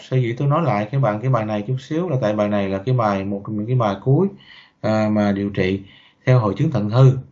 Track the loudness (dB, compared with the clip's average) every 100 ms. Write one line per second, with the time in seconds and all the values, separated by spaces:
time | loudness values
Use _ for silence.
0 | -4 -2 -2 -2 0 2 0 0 -2 0
1 | 0 0 0 -2 -2 -4 -4 -6 -4 -4
2 | -2 -2 0 0 0 0 -2 -4 -2 0
3 | 0 0 -4 -8 -6 -6 -2 0 0 -2
4 | 0 2 0 -4 -18 -20 -20 _ -2 0
5 | 2 2 2 0 -2 -2 -2 -2 -6 -20
6 | -20 _ 2 4 2 0 0 0 0 4
7 | 6 4 -4